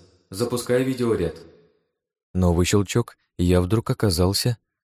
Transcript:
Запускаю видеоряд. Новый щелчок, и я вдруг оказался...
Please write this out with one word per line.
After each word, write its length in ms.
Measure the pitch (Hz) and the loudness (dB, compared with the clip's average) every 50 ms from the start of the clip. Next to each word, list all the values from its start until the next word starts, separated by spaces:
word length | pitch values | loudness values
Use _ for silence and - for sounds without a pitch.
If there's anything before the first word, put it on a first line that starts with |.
| - _ _ _ _ _ | -20 _ _ _ _ _
Запускаю 560 | 98 95 117 117 123 117 - - 123 123 131 | -6 -6 -4 -4 -4 -6 -2 0 0 0 0
видеоряд. 520 | 131 131 120 123 117 110 98 87 82 - - - - - _ _ _ _ _ _ _ _ _ _ _ _ _ _ _ _ | 0 -2 -2 -2 0 0 0 -2 -4 -6 -8 -16 -20 -20 _ _ _ _ _ _ _ _ _ _ _ _ _ _ _ _
Новый 320 | 92 92 87 85 82 90 - | 0 2 2 2 2 2 2
щелчок, 500 | - 101 101 - - 120 120 - - _ _ _ _ - | 2 0 0 0 -2 -2 -2 -4 -8 _ _ _ _ -2
и 40 | 90 | 0
я 180 | 87 90 90 | 2 4 2
вдруг 280 | 90 90 110 110 - - | 2 2 0 -2 -2 -2
оказался... 720 | 131 - - 107 85 87 90 92 101 - - 123 120 - _ _ _ _ | -4 -2 0 0 2 2 0 0 0 0 -2 -2 -4 -4 _ _ _ _